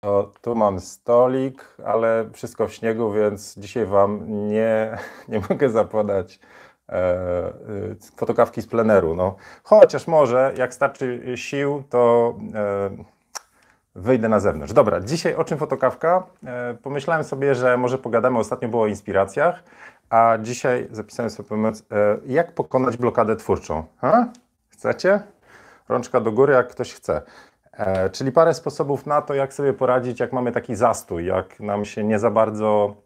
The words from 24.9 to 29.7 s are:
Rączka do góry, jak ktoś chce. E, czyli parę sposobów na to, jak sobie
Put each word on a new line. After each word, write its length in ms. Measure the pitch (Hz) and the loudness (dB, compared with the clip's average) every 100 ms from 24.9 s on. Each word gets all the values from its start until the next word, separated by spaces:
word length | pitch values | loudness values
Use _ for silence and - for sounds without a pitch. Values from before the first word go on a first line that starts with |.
| 117 180 202 202 _ _ - - _ _ | -2 0 0 -2 _ _ -20 -20 _ _
Rączka 320 | 120 120 127 | -4 0 0
do 100 | 110 | 0
góry, 220 | 107 139 | 2 4
jak 140 | 131 123 | 4 2
ktoś 260 | - 123 | -6 -10
chce. 280 | - - 78 - - - _ _ | -10 -6 -6 -6 -20 -20 _ _
E, 380 | - 104 95 92 | -6 -2 0 -2
czyli 220 | - 135 | -2 -2
parę 220 | 135 165 | 4 4
sposobów 520 | 147 - 135 147 139 - | 2 -6 -6 -4 -4 -2
na 160 | 147 | -2
to, 120 | 147 | 0
jak 200 | 139 139 | -4 -4
sobie 200 | - 139 | -2 -2